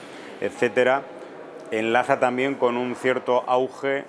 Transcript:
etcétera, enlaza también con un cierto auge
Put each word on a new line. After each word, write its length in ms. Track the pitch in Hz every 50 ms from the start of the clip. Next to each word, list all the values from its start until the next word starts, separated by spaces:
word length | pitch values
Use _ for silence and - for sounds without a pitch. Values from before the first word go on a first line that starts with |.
| - - - - - - - -
etcétera, 600 | - 101 - - 127 120 - 127 123 127 131 139 143 - - - - - - - - - - - - -
enlaza 480 | 117 110 110 113 113 123 123 - 139 131
también 380 | 135 123 123 127 131 139 135
con 200 | - 127 120 120
un 180 | 120 123 123 117
cierto 480 | - - 131 127 123 - 131 123 123 -
auge 580 | - 127 127 131 127 - - 139 139 135 139 143